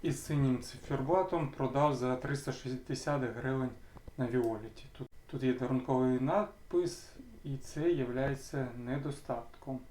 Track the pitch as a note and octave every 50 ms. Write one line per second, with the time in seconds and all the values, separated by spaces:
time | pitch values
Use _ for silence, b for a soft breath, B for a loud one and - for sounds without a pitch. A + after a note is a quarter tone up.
0 | - E3 C#3 - - - D3+ C#3+ C#3 C3 B2+ A#2+ - - - - - - D3+ C3+
1 | C3 C3+ F3 F#3+ F3+ F#3 F3+ E3+ D3+ C#3 - - C#3 B2+ B2 C#3 D3 D3+ C#3 B2
2 | B2 B2+ B2+ B2+ - D3+ C#3+ C#3 - C#3 B2+ - - B2+ B2+ B2+ - - D3 C3
3 | - D3+ D3 C#3 B2+ A#2 A2 A#2 A#2 B2+ C3+ C3 C3 B2 - - B B B B
4 | B - - - B2+ A#2 A#2+ B2+ A#2 A#2 A2+ G#2+ A2 A2+ - - - - - -
5 | C3 - - - - - - C#3 C3 B2+ B2+ B2+ B2+ B2 C3 B2+ - - C3 B2+
6 | B2+ B2+ B2+ B2+ C3 C#3+ F3 G3+ G#3+ G#3 - - - - - F3 F3+ D#3+ - -
7 | - - - - - - - - - C#3+ C#3 C3 - - - D3+ D#3 F3 E3+ C#3+
8 | C3 A#2+ B2 C3 C3+ C#3+ C#3 C3+ - - - C#3 B2+ A#2+ A#2 A#2+ A#2+ B2 C3 C#3+
9 | C#3 D3 C#3 - - - B2+ A#2 - - - - - C#3 C3 B2+ - -